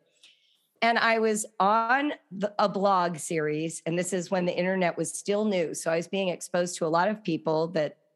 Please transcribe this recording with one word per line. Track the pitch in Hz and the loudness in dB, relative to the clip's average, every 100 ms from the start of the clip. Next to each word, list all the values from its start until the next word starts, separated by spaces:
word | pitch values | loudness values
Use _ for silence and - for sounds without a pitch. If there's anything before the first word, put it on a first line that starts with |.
| _ _ - _ _ _ _ - | _ _ -20 _ _ _ _ -2
And | 226 233 | 0 2
I | 226 226 | 2 2
was | 220 214 - - | 2 0 -4 0
on | 190 226 226 262 294 - - | 2 4 2 0 0 -6 -12
the, | 196 208 - | -6 -4 0
a | 202 | 0
blog | 185 202 190 175 156 | 2 2 4 2 -2
series, | - 165 151 151 165 - - | -4 -2 -2 -2 -4 -6 -4
and | 175 | -2
this | 180 | -2
is | 185 170 | -4 -2
when | 185 180 | 0 0
the | - | 0
internet | 180 190 175 - | 0 2 0 0
was | 160 - | -4 -6
still | - 202 214 | -2 0 2
new. | 185 156 | 0 0
So | 151 165 | -2 -2
I | 165 | -2
was | 170 | 0
being | 190 185 | -2 -2
exposed | 165 - 180 175 - | -4 -4 -2 -2 -2
to | 165 | 0
a | |
lot | 165 190 | 2 2
of | 214 | 0
people | - 156 165 156 165 | -2 -2 0 0 0
that | 170 147 - _ | -2 -2 -6 _